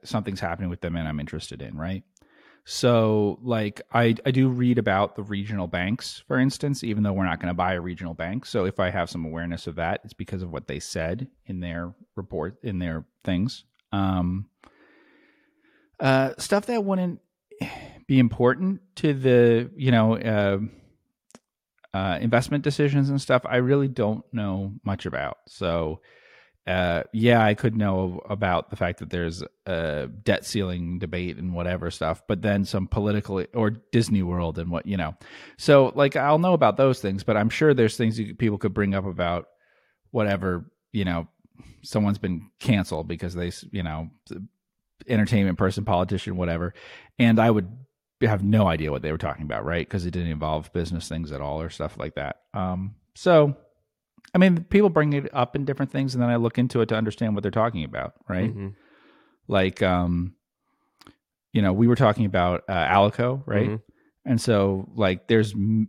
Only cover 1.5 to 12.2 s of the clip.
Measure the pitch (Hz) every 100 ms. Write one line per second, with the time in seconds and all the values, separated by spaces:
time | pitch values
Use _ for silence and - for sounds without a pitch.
1.5 | 65 62 73 85 95 - _ _ _ _
2.5 | _ - - 127 117 110 107 104 - 123
3.5 | 113 104 - - 117 117 113 139 131 131
4.5 | 123 123 120 110 95 104 - 101 98 101
5.5 | 104 87 90 90 120 - - - 135 135
6.5 | - 147 139 113 104 104 95 92 82 87
7.5 | 87 90 92 87 87 85 82 85 113 -
8.5 | 117 92 - 90 90 85 87 80 82 85
9.5 | 82 - 80 82 101 104 - - 95 90
10.5 | 76 - 71 - 95 80 90 131 _ -
11.5 | 92 87 85 87 - _ -